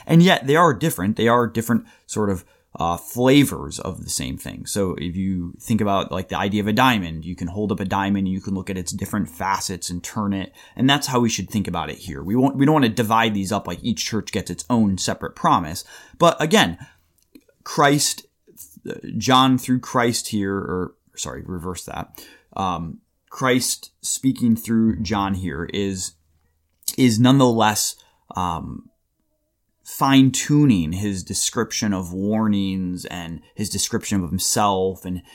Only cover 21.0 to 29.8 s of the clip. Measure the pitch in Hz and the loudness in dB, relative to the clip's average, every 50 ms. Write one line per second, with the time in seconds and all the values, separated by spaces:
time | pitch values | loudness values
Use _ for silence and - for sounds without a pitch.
21 | _ _ _ - - - 62 67 - - 92 87 80 92 87 - - - - - | _ _ _ -12 -12 -10 -10 -12 -10 -10 -10 -8 -8 -8 -10 -10 -12 -12 -10 -10
22 | - - - - - - - _ _ _ _ - 95 92 87 82 82 80 - - | -12 -12 -16 -20 -20 -20 -20 _ _ _ _ -4 -4 -4 -4 -4 -6 -10 -12 -14
23 | _ _ _ _ _ _ - - 135 127 127 131 127 - - - - - _ _ | _ _ _ _ _ _ -10 -4 0 2 2 2 2 -2 -4 -6 -10 -18 _ _
24 | - - - - - 135 127 - 123 117 113 110 - 107 117 113 113 110 110 - | -8 -8 -6 0 0 0 0 2 2 2 2 2 0 0 2 4 4 4 2 0
25 | 110 - 110 101 98 98 98 92 95 87 69 76 87 - - 95 101 98 95 92 | -2 -2 -2 -2 -2 -2 -2 -2 -4 -4 -4 -6 -6 -6 -4 -4 -4 -4 -4 -4
26 | - - - _ _ _ _ _ _ _ _ _ _ _ _ _ _ - - - | -8 -10 -12 _ _ _ _ _ _ _ _ _ _ _ _ _ _ -8 2 4
27 | 131 123 107 107 123 127 135 139 131 123 113 113 107 107 104 104 - - - - | 4 4 6 6 6 6 8 8 6 6 6 4 4 2 2 2 -2 -4 -6 -10
28 | _ _ _ _ _ _ - 95 92 87 85 82 - - - - - - _ _ | _ _ _ _ _ _ -6 -4 -4 -2 -4 -6 -8 -10 -12 -12 -14 -18 _ _
29 | _ _ _ _ _ _ _ _ _ _ _ _ _ _ _ _ | _ _ _ _ _ _ _ _ _ _ _ _ _ _ _ _